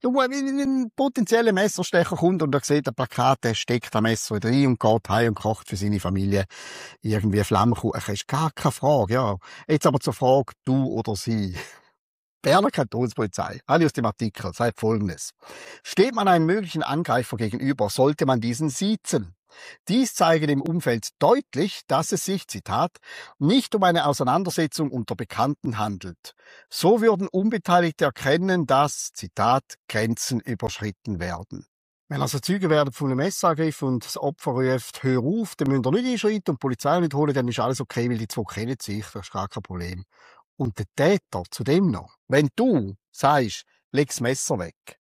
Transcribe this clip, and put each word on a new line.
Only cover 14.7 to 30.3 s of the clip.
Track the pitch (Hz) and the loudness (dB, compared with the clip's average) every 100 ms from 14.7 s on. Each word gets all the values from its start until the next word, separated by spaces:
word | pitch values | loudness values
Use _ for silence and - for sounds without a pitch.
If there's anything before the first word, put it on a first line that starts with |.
| - | 0
Folgendes. | 110 113 101 80 - _ - - - - | 0 0 -2 -6 -14 _ -20 -20 -20 -16
Steht | - - 233 | -8 2 2
man | 233 202 | 4 4
einem | 175 160 | 4 4
möglichen | 202 180 156 | 2 -2 -4
Angreifer | - 143 170 123 120 104 | -2 -4 0 0 -2 -4
gegenüber, | 110 117 135 123 104 | -4 -2 -2 0 -2
sollte | - 135 151 143 | 2 2 4 2
man | 127 | 2
diesen | 117 120 156 | 0 -2 -4
siezen. | 127 196 220 - 156 90 - _ - - - - | -2 -2 -2 -2 -4 -4 -16 _ -20 -20 -20 -2
Dies | 220 254 | 0 0
zeige | - 170 165 151 | 2 4 4 2
dem | 139 | 0
Umfeld | 165 165 139 117 - _ | 0 -2 0 -2 -4 _
deutlich, | 147 254 - 131 190 - - | 2 4 0 -4 -4 -4 -2
dass | 139 160 | 0 0
es | 190 - | -4 -2
sich, | 190 - | -6 -6
Zitat, | 101 - 104 170 _ - - - _ | -12 -4 -2 -2 _ -20 -18 -18 _
„nicht | 143 254 - | 2 2 2
um | 214 | 2
eine | 185 170 143 | 4 4 2
Auseinandersetzung | 139 127 156 190 170 156 - 147 | 0 2 2 0 0 -2 -2 -4
unter | 127 110 98 | -4 -6 -6
Bekannten | 107 - 127 147 139 107 | -8 -2 -2 0 -6 -4
handelt. | 107 98 95 85 - _ - - _ | -4 -4 -10 -14 -20 _ -20 -20 _
So | - 170 226 | 0 4 6
würden | 226 196 190 | 4 2 0
Unbeteiligte | 190 208 220 - 175 175 - | 0 0 -2 2 4 4 0
erkennen, | 147 - 139 156 190 185 139 | -2 0 0 2 2 0 4
dass“, | 135 143 - - | 4 2 -2 -10
Zitat, | - 95 - 107 135 _ - _ | -10 -12 0 2 2 _ -20 _
„Grenzen | 107 110 117 - | -2 -2 -2 -2